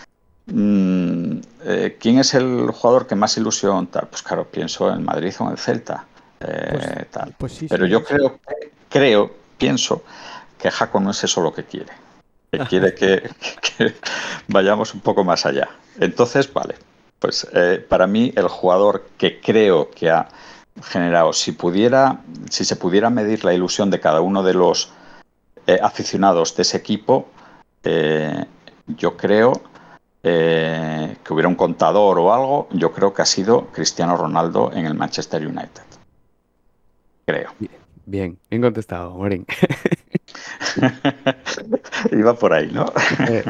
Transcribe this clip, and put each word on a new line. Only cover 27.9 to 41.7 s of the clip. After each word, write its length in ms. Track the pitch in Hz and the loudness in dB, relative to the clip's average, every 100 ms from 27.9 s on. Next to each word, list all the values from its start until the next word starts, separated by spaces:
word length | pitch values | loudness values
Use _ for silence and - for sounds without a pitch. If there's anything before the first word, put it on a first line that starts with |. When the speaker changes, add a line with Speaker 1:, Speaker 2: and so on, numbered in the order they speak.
| 82 78 78 78 80 - - - - - | 0 0 0 -2 -6 -8 -14 -20 -20 -14
Speaker 1:
yo 300 | - 85 - | -4 -4 -2
creo, 440 | 95 104 120 - - - - - _ _ | 2 4 4 2 -6 -20 -20 -20 _ _
eh, 920 | 87 85 82 80 80 82 80 78 78 - | 0 2 2 2 0 -4 -4 -6 -8 -10
que 100 | - | -6
hubiera 160 | 80 87 | 0 2
un 60 | 87 | 2
contador 640 | 90 82 82 98 101 87 | 0 2 2 4 4 4
o 140 | 87 | 4
algo, 340 | 120 135 143 - | 2 0 -4 -4
yo 200 | - 82 | -2 -2
creo 220 | - 98 | 0 -2
que 80 | - | 0
ha 20 | 80 | -2
sido 400 | - 95 120 - | 0 2 2 0
Cristiano 480 | - 80 - 85 87 | -6 -6 -2 -2 0
Ronaldo 540 | 80 82 82 98 - | -2 -2 0 0 -2
en 120 | - 80 | -2 -4
el 80 | |
Manchester 520 | 76 - - - 80 76 | -4 -6 -8 -6 -6 -6
United. 360 | - - - - - _ _ _ _ _ _ _ _ _ _ _ _ - | -10 -12 -18 -20 -20 _ _ _ _ _ _ _ _ _ _ _ _ -6
Creo. 260 | 76 - - | -6 -6 -12
Speaker 3:
Bien, 120 | 107 - _ - - | -14 -14 _ -20 -8
bien, 340 | 98 92 90 - | -6 -6 -10 -8
bien 120 | 113 | 0
contestado, 500 | 123 110 - 87 87 | 0 -2 -8 -10 -10
Morín. 340 | 90 101 92 - | -6 -4 -4 -6
<laughs> 40 | - - - - - _ - _ - - - - - | -2 -2 0 -4 -4 _ -10 _ -20 -16 -10 -8 0
Speaker 1:
<laughs> 1400 | 127 - 143 - 135 131 - - - | -2 0 -4 -2 -4 -4 -6 -10 -6